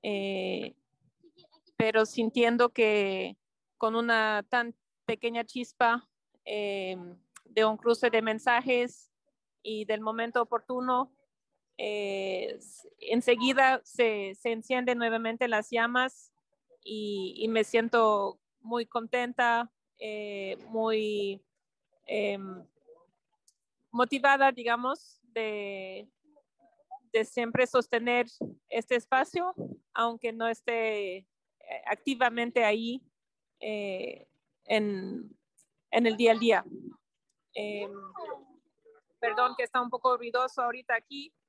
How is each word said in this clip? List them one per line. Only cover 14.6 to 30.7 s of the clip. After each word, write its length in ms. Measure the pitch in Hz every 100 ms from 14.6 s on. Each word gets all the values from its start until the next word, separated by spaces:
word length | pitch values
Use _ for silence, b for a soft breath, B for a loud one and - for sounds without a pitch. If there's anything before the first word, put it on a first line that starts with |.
| 226 254 247 240
nuevamente 500 | 233 226 226 226 247
las 220 | 220 214
llamas 600 | 233 233 247 254 - - _ _ _ _ _
y, 520 | - 214 214 202 190 -
y 120 | 220
me 160 | 220
siento 760 | 214 233 226 233 220 208 196 - _ _
muy 260 | 226 240 233
contenta, 840 | 240 226 247 247 247 240 233 233 _ _ _
eh, 580 | 214 214 208 202 190 196 -
muy, 720 | 220 220 220 214 208 196 196 _ _ _ _ _ _ -
em, 580 | 220 208 202 196 185 175 _ _ - 523 _ _ _ _ _ _ _ _
motivada, 640 | 233 247 277 269 277 269
digamos, 680 | 254 233 233 247 302 - _
de, 840 | 240 226 220 208 202 196 190 190 214 _ _ 294 _ _ _ _ _ 762 _
de 120 | 220
siempre 420 | 220 - 233 233 247
sostener 600 | 254 233 240 240 240 240 - - - _
este 280 | 233 220 240
espacio, 580 | - 262 262 359 359 370 - - _
aunque 400 | - 233 233 240
no 160 | 226 226
esté, 680 | 226 -